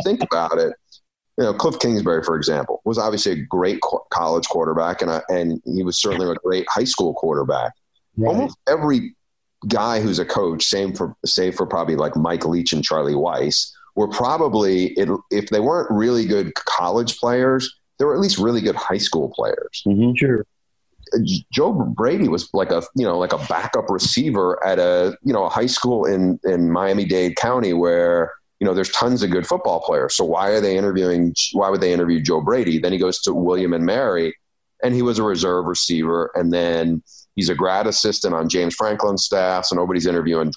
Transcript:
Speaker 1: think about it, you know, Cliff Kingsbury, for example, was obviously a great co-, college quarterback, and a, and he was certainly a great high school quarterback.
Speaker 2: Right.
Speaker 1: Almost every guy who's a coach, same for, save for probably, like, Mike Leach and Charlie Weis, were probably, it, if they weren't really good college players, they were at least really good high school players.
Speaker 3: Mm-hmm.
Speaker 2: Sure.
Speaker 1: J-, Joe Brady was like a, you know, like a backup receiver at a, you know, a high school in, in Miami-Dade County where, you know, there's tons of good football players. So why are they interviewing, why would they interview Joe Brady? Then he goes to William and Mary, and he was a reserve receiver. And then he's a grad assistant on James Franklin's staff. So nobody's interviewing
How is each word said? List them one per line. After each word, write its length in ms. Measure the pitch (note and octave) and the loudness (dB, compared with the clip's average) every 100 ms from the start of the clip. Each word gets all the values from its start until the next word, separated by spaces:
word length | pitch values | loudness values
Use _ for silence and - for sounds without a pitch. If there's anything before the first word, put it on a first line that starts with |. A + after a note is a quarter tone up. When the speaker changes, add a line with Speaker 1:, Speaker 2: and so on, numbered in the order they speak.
Speaker 1:
think 200 | F#3+ A3 | 0 -2
about 360 | - E2 E2 E2 | -2 -2 0 0
it, 160 | E2 - _ - _ _ _ - | 0 -4 _ -20 _ _ _ -2
you 60 | |
know, 100 | A#2 | 0
Cliff 240 | G2+ D#3+ - | 0 -2 0
Kingsbury, 460 | B2 A2 F2+ E2 | 0 0 0 0
for 120 | D#2+ D#2+ | 0 -2
example, 460 | D2 D2+ C#2 - | 0 -2 -2 -6
was 140 | - A#2 | -4 -2
obviously 340 | G#2+ G#2+ G2+ | -2 -2 -2
a 40 | E2+ | -2
great 440 | C2 F#2 F2+ - | -2 -2 0 -2
co-, 220 | - F2 - | -4 -4 -4
college 380 | E2+ E2 E2+ E2+ | -4 0 0 0
quarterback, 520 | E2+ D#2+ D#2+ E2 F2+ | -2 0 0 -2 -2
and 100 | E2+ | -2
a, 120 | D#2+ - | -2 -2
and 340 | F2+ E2 E2 | -2 -2 -4
he 180 | B1+ F2+ | -4 -4
was 160 | F2+ E2+ | -2 -2
certainly 280 | G#2 F2+ F2+ | -2 -2 -2
a 60 | |
great 320 | E2 F#2 F#2 - | -2 -2 -2 -2
high 160 | G#2+ | -2
school 300 | B2+ - F2 | -2 -2 -2
quarterback. 580 | D2+ E2 D2 C#2 C#2 A#1 - _ _ _ - | -2 -2 0 0 -2 -4 -8 _ _ _ -2
Speaker 2:
Right. 120 | A2+ | 0
Speaker 1:
Almost 280 | G3 C#4 - - | 0 -2 -4 -2
every 480 | D#3 D3+ C3 - - _ _ _ _ G#2 | 0 2 0 0 -10 _ _ _ _ -2
guy 320 | G#2+ A2 A2+ | 0 2 0
who's 180 | G#2+ F2 | 0 0
a 60 | |
coach, 400 | - - F#2 D#2+ | -2 -2 -2 0
same 300 | - G2 G2 | -2 0 -2
for, 200 | F#2 F2 - | -4 -6 -6
save 300 | - - F#2 | -4 0 0
for 120 | F2+ F2+ | -2 -2
probably, 300 | F#2 E2+ D2+ | -2 0 0
like, 200 | D2 D#2 | 0 0
Mike 300 | D#2+ E2+ E2+ | 0 0 0
Leach 260 | F2 E2+ | -2 0
and 100 | D#2 | -2
Charlie 320 | D2 D#2 C#2+ | 0 0 0
Weis, 560 | C#2+ E2 C#2+ C#2+ - - - - | 0 0 0 0 -2 -4 -10 -8
were 140 | - G#2 | -2 -2
probably, 800 | - A#2+ D#3+ D3+ A2 G2+ F#2 F#2 - | 0 0 0 0 2 2 2 2 0
it, 100 | G2 F#3 - | 0 -2 -2
if 200 | G#2 G#2 | -4 0
they 100 | G#2+ | 0
weren't 300 | A#2+ E3+ - | 2 0 0
really 360 | G#2 A#2 A#2+ A2+ | 0 2 2 2
good 280 | G#2 E2+ | 0 0
college 640 | - - - F2 G#2+ A2+ - | -4 -4 -2 0 0 -2 -2
players, 580 | A#2+ B2 B2+ C3 B2+ - _ - | 0 2 2 2 -2 -10 _ -2
they 80 | D3 | 0
were 80 | |
at 60 | C#3 | 2
least 180 | G3 F2+ | 0 0
really 240 | G#2+ A#2+ | 0 2
good 140 | G#2 - | 0 -2
high 200 | - G2 | -2 -2
school 320 | - E2 C#2+ | -2 -2 -2
players. 540 | - A1 - - - G2+ | -2 -4 -4 -6 -4 0
Speaker 3:
Mm-hmm. 280 | G2+ A#2+ B2+ | 4 4 2
Speaker 2:
Sure. 300 | C#3 A2+ - _ _ _ _ _ - G4 | 2 2 -2 _ _ _ _ _ -4 0
Speaker 1:
J-, 200 | F3+ F#3 - | 0 -2 -2
Joe 200 | - E3+ | 0 2
Brady 560 | F#3+ G#2 A#2 A#2 F#3+ C#3+ | 2 0 0 0 2 2
was 200 | E2 - | 0 -2
like 160 | F#2+ F#2 | -2 0
a, 120 | E2+ - | 0 -2
you 100 | C3 | 0
know, 140 | A2 F2 | 0 2
like 140 | F2+ | 0
a 120 | - - | -2 -2
backup 440 | E2 G#2+ B2 - | -4 -2 -2 -2
receiver 760 | F#2 - - D3+ G#2 F2+ F2+ | -2 0 0 0 2 2 0
at 140 | F#2+ F#2 | 0 2
a, 380 | F2+ F2+ F#2 F2+ | 4 4 2 0
you 100 | C#3 | -2
know, 120 | A2+ | 0
a 60 | F2+ | 0
high 160 | - B2 | 0 -2
school 400 | - B2 A#2 D#2 | 0 0 0 2
in, 320 | G2 F#2 E2+ | 2 2 0
in 260 | F#2 F2 E2+ | 0 2 2
Miami-Dade 680 | E2+ G2 G2+ F#2 F#2 F2+ E2+ | 2 0 0 0 0 0 0
County 380 | A#2 B2+ G#2 | 0 0 0
where, 580 | F2 F2 E2+ F2 F2 E2 - _ - | 2 2 4 4 2 0 -4 _ -4
you 80 | G2+ | 0
know, 60 | |
there's 180 | F#2 F#2 | 0 0
tons 320 | - A#2+ B2 | 0 0 0
of 80 | G2+ | 0
good 160 | F2+ E2+ | 0 0
football 340 | F2 - E2 | -2 0 -2
players. 360 | - D2+ C2 - | 0 0 0 0
So 80 | |
why 260 | E2+ E2+ G2 | 0 0 0
are 100 | G#2+ | 2
they 180 | G2+ F#2+ | 2 2
interviewing, 560 | G2+ F#2+ F2+ F2 E2+ E2 - | 0 0 2 2 0 0 -2
why 160 | F#2+ G2 | 0 2
would 120 | G2 | 2
they 120 | F#2 | 2
interview 280 | F2 F2 E2 | 2 2 0
Joe 200 | D2 D#2+ | 2 0
Brady? 380 | D2+ B2 F#2+ D#2+ | 2 0 2 0
Then 140 | F2 | 0
he 60 | F#2 | 0
goes 220 | F2+ - | 0 0
to 120 | - | -2
William 380 | F2+ F2 F2+ F2+ | 0 2 2 2
and 120 | E2+ | 0
Mary, 500 | E2+ A2+ B2+ F2 E2 - _ _ _ _ | 0 0 0 0 -2 -4 _ _ _ _
and 120 | B2 | 0
he 80 | B2 | 2
was 160 | B2 A2+ | 2 2
a 40 | |
reserve 440 | A2 F2+ F2+ F2+ E2+ | 0 0 0 0 0
receiver. 640 | F2+ - E2 D#2+ E2+ E2 | -2 0 0 0 0 0
And 180 | F2+ E2+ | 0 0
then 500 | F2 E2+ E2+ E2 E2 - - - | 2 2 0 0 -2 -6 -20 -10
he's 140 | - F#2 | -4 -2
a 60 | |
grad 320 | D#2+ F#2 F#2+ A2 | 0 0 0 0
assistant 480 | G2+ G#2+ G2 G2 | 0 0 0 -2
on 140 | E2 E2 | 0 0
James 260 | F2+ F2 | 0 -2
Franklin's 500 | - G#2+ G#2 G#2 G2 | -2 -2 0 0 0
staff. 400 | - G2 F#2 F#2 | 0 0 0 0
So 120 | - F2+ | -2 -2
nobody's 300 | F2+ F2+ E2+ | 0 0 0
interviewing 460 | E2+ D#2+ E2 D#2 | 0 0 0 0